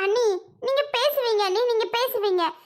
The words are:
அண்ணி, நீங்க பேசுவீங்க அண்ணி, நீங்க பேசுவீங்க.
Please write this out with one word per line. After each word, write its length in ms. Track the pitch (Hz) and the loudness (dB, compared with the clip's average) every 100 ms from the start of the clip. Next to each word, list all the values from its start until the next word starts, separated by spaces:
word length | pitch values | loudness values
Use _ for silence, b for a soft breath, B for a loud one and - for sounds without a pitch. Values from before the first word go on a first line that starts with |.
அண்ணி, 240 | 392 453 453 370 - - 494 | 0 2 2 -2 -6 -8 -2
நீங்க 160 | 539 571 480 | 0 0 0
பேசுவீங்க 460 | 554 587 480 427 392 | 0 0 0 0 0
அண்ணி, 160 | 381 494 | 0 0
நீங்க 160 | 453 466 466 | 0 0 -2
பேசுவீங்க. 480 | 508 494 403 370 320 - | -2 -2 0 0 -2 -4